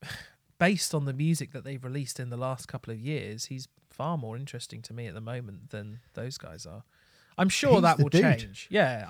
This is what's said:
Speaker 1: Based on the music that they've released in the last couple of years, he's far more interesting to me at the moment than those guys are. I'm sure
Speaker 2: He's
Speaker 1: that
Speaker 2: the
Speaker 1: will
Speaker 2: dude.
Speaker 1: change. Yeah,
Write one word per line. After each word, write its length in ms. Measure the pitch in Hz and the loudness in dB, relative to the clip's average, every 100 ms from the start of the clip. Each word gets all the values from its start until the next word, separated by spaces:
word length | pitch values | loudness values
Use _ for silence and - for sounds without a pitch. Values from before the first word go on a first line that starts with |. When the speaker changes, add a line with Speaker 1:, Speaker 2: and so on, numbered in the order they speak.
| - - - _ _ - | -16 -16 -16 _ _ 2
Speaker 1:
Based 360 | 170 190 - | 2 2 0
on 100 | 156 | -2
the 80 | 139 | -2
music 400 | 131 156 160 139 | 0 0 0 -4
that 120 | 131 | -10
they've 180 | 131 135 | -10 -10
released 360 | 127 143 127 - | -8 -8 -8 -8
in 100 | 123 | -8
the 60 | 120 | -6
last 320 | 131 127 - | -6 -6 -10
couple 240 | 127 - | -12 -10
of 60 | 110 | -8
years, 480 | 127 151 98 113 - | -6 -6 -6 -10 -10
he's 200 | 131 131 _ _ | -12 -14 _ _
far 260 | - 147 165 | -8 -4 -4
more 200 | 113 117 | -6 -10
interesting 440 | 143 120 - 113 | -10 -12 -12 -14
to 120 | - | -14
me 120 | 113 117 | -12 -10
at 60 | |
the 60 | 92 | -10
moment 500 | 110 123 113 98 - | -10 -10 -10 -14 -12
than 300 | 107 104 113 _ | -12 -12 -14 _
those 240 | - 123 131 | -12 -10 -10
guys 260 | - 80 | -14 -16
are. 200 | 80 101 - _ _ _ _ - | -16 -16 -20 _ _ _ _ 0
I'm 120 | 190 | 2
sure 240 | - 285 | 4 8
Speaker 2:
He's 80 | 220 | 8
Speaker 1:
that 140 | 170 160 | 8 6
Speaker 2:
the 80 | |
Speaker 1:
will 60 | 143 | 6
Speaker 2:
dude. 120 | 165 | 6
Speaker 1:
change. 460 | 151 117 107 - - | 6 4 0 -14 0
Yeah, 340 | 202 139 113 | 4 4 2